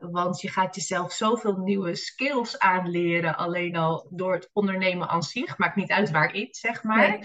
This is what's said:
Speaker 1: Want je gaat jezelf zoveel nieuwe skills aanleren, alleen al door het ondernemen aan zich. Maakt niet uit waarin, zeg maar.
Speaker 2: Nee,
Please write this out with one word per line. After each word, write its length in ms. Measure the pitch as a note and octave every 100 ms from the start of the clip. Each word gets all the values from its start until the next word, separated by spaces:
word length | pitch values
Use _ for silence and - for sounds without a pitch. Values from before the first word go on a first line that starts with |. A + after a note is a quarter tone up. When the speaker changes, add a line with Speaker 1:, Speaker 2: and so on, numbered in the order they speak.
| F3
Speaker 1:
Want 300 | F3 F3 F3+
je 80 | F#3+
gaat 260 | - F#3
jezelf 380 | - E3 F#3 F3
zoveel 440 | - A3 A#3+ A3 F#3+
nieuwe 380 | F#3+ G3 F3+
skills 640 | E3+ - - C4+ C#4 A#3 -
aanleren, 760 | F#3+ F#3 F3 F3 E3+ E3+ E3 D#3
alleen 400 | F3 F3 F3 E3+
al 320 | D#3+ D#3+ -
door 220 | F3+ F#3
het 180 | F3+ -
ondernemen 560 | - G3+ F#3 F#3 F3+ E3
aan 140 | E3
zich. 360 | E3+ - E4 -
Maakt 180 | F3 G3+
niet 140 | F#3
uit 200 | F3+ G#3
waarin, 380 | D#3 D3+ G3 A3+
zeg 320 | - A3+ A#3
maar. 260 | A3 A3 G3+
Speaker 2:
Nee, 120 | G#3